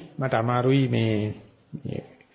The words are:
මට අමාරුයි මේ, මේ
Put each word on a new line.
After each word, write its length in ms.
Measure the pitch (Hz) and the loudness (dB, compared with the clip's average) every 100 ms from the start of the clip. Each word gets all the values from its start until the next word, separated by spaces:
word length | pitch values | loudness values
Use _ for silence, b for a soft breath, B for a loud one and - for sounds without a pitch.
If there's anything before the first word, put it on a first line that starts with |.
| - - | -4 -6
මට 180 | 131 | -2
අමාරුයි 540 | 117 117 123 123 139 131 | 0 2 2 4 4 2
මේ, 280 | 117 113 107 107 101 - _ _ - | 2 2 0 -2 -6 -14 _ _ -12
මේ 260 | - - - - b | -10 -10 -10 -18 b